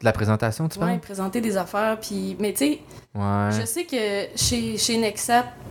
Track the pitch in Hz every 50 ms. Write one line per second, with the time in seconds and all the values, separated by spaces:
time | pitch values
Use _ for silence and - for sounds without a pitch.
0 | - 113 107 - 110 104 110 107 120 113 107 - 160 160 - 196 175 175 180 175
1 | - - 202 190 190 190 180 240 226 226 196 190 175 175 - 202 214 220 220 214
2 | 220 - 214 196 190 190 190 180 208 208 190 - 269 294 294 - - - - -
3 | - _ - 104 101 101 101 - 101 104 107 107 110 - - 339 349 349 269 247
4 | 214 208 202 202 190 - - - - - 247 240 226 226 220 208 - - 233 226
5 | 226 214 202 - - - 240 240 247 240 - - - -